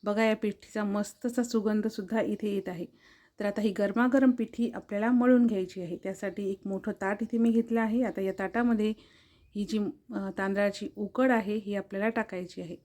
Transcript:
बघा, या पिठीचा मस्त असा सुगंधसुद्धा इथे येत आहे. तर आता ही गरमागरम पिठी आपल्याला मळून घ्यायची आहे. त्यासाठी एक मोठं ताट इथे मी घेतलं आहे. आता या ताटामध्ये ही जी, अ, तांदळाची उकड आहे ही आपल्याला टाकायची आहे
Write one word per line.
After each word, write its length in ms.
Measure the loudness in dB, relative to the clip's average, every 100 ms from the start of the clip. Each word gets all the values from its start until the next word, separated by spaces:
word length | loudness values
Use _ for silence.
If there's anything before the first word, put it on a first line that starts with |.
बघा, 200 | -2 2
या 120 | 2 2
पिठीचा 480 | -2 -6 -10 -6
मस्त 420 | -2 -2 -4 -4 -4
असा 180 | -2
सुगंधसुद्धा 800 | 0 0 2 0 0 -4 -4 -2
इथे 280 | -2 -2 -2
येत 200 | -4 -4
आहे. 160 | -8 -10 _ _ _ _ _
तर 60 | -4
आता 160 | 0
ही 100 | 0
गरमागरम 600 | 2 0 2 4 6 4
पिठी 400 | 4 -2 -2 -4
आपल्याला 400 | -4 -8 -2 2
मळून 340 | 4 6 6 6
घ्यायची 360 | 2 -4 -8
आहे. 160 | -8 -8
त्यासाठी 520 | -8 -6 -6 -4 -4
एक 100 | -4 -4
मोठं 260 | -4 -4
ताट 260 | -4 -2 -2
इथे 160 | -2 2
मी 140 | 4
घेतलं 300 | 4 2 0
आहे. 220 | 2 2
आता 180 | 0 0
या 120 | -4 -2
ताटामध्ये 540 | -2 0 2 2 2 -2 -10 _ _ _ _ -8
ही 100 | -4
जी, 140 | -2 -2 -6 _ -8
अ, 140 | -6 -4
तांदळाची 520 | -2 2 0 0 -10 -8
उकड 360 | -6 2 4
आहे 240 | 4 2 -4
ही 200 | -4 -6
आपल्याला 340 | -4 -2 0
टाकायची 520 | 0 -4 -6 -10 -10
आहे 140 | -12 -12